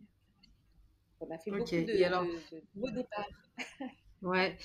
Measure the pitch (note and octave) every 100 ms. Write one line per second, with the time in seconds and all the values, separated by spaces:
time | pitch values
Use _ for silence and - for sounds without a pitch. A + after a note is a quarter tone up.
0 | - _ _ _ - - _ - - _
1 | _ _ D#3+ D#3+ - G3+ A#3 E3+ E3 G3+
2 | F3+ F3+ F3 E3+ - D#3+ - G3 B3+ B3
3 | B3 G#3 G3+ - _ - B3 - C4 -
4 | - - F3+ F#3 F#3 F#3